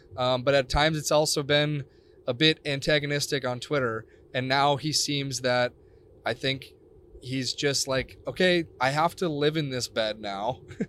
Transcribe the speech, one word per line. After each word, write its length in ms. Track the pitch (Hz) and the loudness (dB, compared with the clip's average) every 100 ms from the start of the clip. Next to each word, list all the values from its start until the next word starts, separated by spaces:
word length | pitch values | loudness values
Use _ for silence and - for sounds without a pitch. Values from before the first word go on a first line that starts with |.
| - - | -14 -4
Um, 280 | 127 127 | 0 0
but 100 | 127 | 2
at 160 | 139 131 | 2 2
times 300 | 151 151 156 | 2 2 2
it's 120 | 139 | 2
also 300 | 151 156 - | 2 2 0
been 420 | 139 147 147 147 135 - - - - | 2 2 2 -2 -6 -18 -20 -12 -6
a 60 | 123 | 2
bit 240 | 156 156 | 2 2
antagonistic 800 | 147 139 135 151 143 147 139 143 | -2 -4 0 0 0 -4 -2 -4
on 160 | 127 123 | -4 -6
Twitter. 460 | - 147 123 110 - - - 131 | -4 -2 0 -4 -10 -20 -8 -4
And 120 | 131 | 0
now 280 | 135 143 139 | 2 4 2
he 160 | 156 | 0
seems 500 | 139 - 143 139 123 | -2 0 -2 -4 -2
that, 320 | 127 123 123 - - - - - | 0 2 2 -2 -20 -20 -20 -8
I 120 | 117 117 | -6 -2
think 380 | 135 135 - - - - - - | -2 -4 -6 -20 -20 -20 -20 -18
he's 320 | 123 131 123 | -8 -6 -4
just 320 | - 143 135 - | -2 -2 0 -2
like, 320 | 131 120 - - | -2 -4 -8 -8
"Okay, 360 | - 185 175 165 - | 0 2 2 0 0
I 120 | 131 | 0
have 220 | 143 165 - | 2 0 0
to 100 | 180 | -4
live 300 | 147 147 156 | 2 2 2
in 120 | 143 | -2
this 200 | 131 117 | -4 -4
bed 320 | 117 110 107 | 0 0 -2
now, 400 | 104 98 110 131 - - | -6 -4 -4 -4 -8 -8